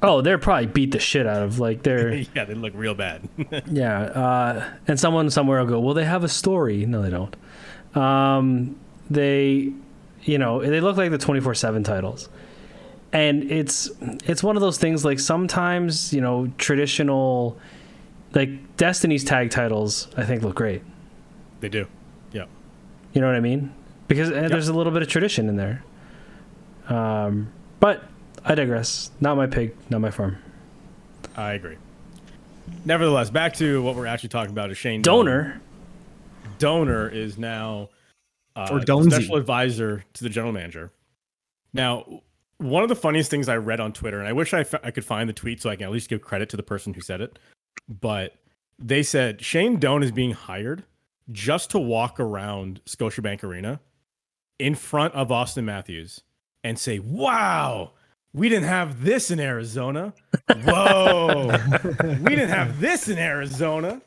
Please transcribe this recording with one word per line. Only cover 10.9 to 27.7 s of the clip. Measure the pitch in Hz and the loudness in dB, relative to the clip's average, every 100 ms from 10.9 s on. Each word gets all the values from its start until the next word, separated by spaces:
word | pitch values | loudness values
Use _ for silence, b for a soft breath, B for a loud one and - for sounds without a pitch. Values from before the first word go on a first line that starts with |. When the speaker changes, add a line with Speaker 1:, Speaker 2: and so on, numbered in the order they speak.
| 196 | 2
Speaker 1:
like | 180 | 2
the | 156 | 0
twenty-four | - 139 127 | 0 0 0
seven | 117 117 110 | 0 0 0
titles. | 104 101 95 - - B B B B B B B - | 0 -2 -2 -8 -14 B B B B B B B -4
And | 160 151 147 139 | 2 4 2 2
it's, | 156 147 - - - 120 - - | -2 0 -2 -4 -8 -8 -8 -2
it's | 170 | 0
one | 196 214 | 2 4
of | |
those | 196 160 | 2 2
things, | 165 160 | 2 2
like, | 147 135 | 2 2
sometimes, | 139 165 180 185 175 180 175 156 - | 2 0 2 0 0 2 0 0 0
you | 143 | 0
know, | 127 123 127 127 | 2 0 -2 -4
traditional, | - 143 143 - 147 135 131 127 120 110 B B B B B - - 151 | 0 2 2 2 2 4 2 2 0 -4 B B B B B -20 -2 2
like, | 139 139 - - | 2 -2 -14 2
Destiny's | 170 180 170 147 | 2 4 2 2
tag | 135 135 120 | 2 2 2
titles, | 120 117 107 107 - - - | 0 0 2 0 -2 -6 -4
I | 104 | -2
think, | 120 | 0
look | 110 | -2
great. | 92 110 92 - - - - - - - - | 0 -2 -2 -8 -20 -20 -20 -20 -20 -20 -10
Speaker 2:
They | 107 | -6
do. | 104 98 - - - - | -4 -6 -12 -20 -20 -12
Yeah. | 107 90 - - - - - - | -12 -12 -16 -20 -20 -20 -20 -2
Speaker 1:
You | 139 | 2
know | 131 | 4
what | 123 | 4
I | |
mean? | 117 131 139 - - - - | 2 0 -4 -10 -20 -20 0
Because, | 139 160 | 2 2
uh, | 143 | 0
Speaker 2:
Yep. | 160 | 0
Speaker 1:
there's | 165 156 | 0 0
a | |
little | 165 165 | 0 0
bit | 165 | 0
of | 160 | 0
tradition | 165 202 - 110 | -2 0 0 -2
in | 101 | -2
there. | 98 123 - B B B B B B - - - - | -2 -6 -10 B B B B B B -20 -20 -20 -4
Um, | 120 110 107 104 104 107 - - | -2 0 0 0 -2 -4 -10 -20